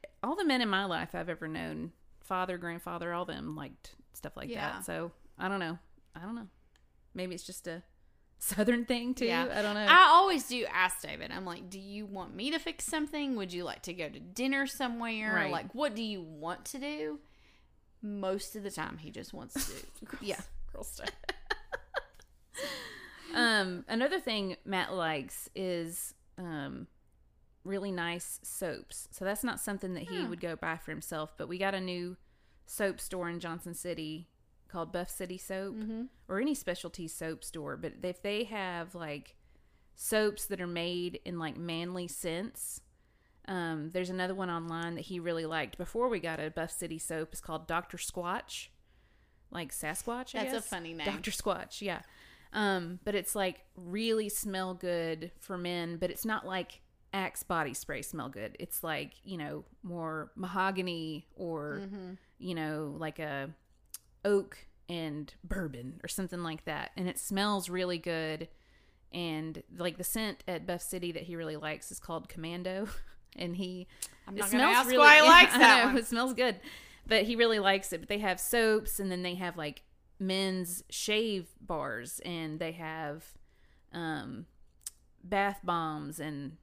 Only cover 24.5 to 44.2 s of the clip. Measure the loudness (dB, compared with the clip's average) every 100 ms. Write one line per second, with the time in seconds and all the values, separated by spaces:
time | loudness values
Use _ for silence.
24.5 | -6 -4 -2 0 -2 0 -2 -6 -12 -10
25.5 | -6 -2 -2 -4 -6 -10 -12 -20 -12 -8
26.5 | -6 -8 -10 -14 _ _ _ _ _ -20
27.5 | _ -6 -4 -2 -2 -4 -4 -8 -10 -10
28.5 | -6 -4 -4 -10 -14 -14 -6 -4 -2 -2
29.5 | -4 -4 -4 -4 -6 -6 -4 -4 -4 -6
30.5 | -4 -6 -6 -8 -10 -6 -6 -6 -8 -8
31.5 | -2 0 0 -2 -4 -6 -10 -18 -20 _
32.5 | -20 -10 -2 -2 -2 -6 -4 -4 -4 -6
33.5 | -8 -8 -8 -6 -6 -6 -8 -12 _ _
34.5 | _ -10 -6 -4 -4 -4 -6 -8 -8 -6
35.5 | -6 -6 -6 -6 -6 -8 -10 -6 0 0
36.5 | 0 -2 -4 -8 -8 -10 -6 -6 -6 -10
37.5 | -8 -8 -6 -8 -6 -6 -4 -2 -2 -2
38.5 | -4 -4 -6 -8 -8 -8 -8 -12 -20 -20
39.5 | -20 -20 _ _ -10 2 4 4 2 -4
40.5 | -4 -2 -2 -2 -2 -4 -6 -6 -4 -4
41.5 | -4 -4 -4 -4 -4 -6 -6 -4 -4 -4
42.5 | -8 -10 -10 -14 _ _ _ _ -16 -6
43.5 | -4 -2 -4 -4 -2 -2 -2